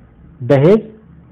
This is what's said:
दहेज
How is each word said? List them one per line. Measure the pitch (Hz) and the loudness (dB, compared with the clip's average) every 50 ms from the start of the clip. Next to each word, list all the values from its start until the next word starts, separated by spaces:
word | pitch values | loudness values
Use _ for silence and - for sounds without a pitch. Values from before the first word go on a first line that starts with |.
| - _ _ _ - - - - | -20 _ _ _ -20 -20 -20 -14
दहेज | 120 120 143 135 143 175 214 220 - - - - _ - - - - - | -4 -2 0 0 2 2 0 0 -2 -8 -20 -20 _ -20 -20 -20 -20 -20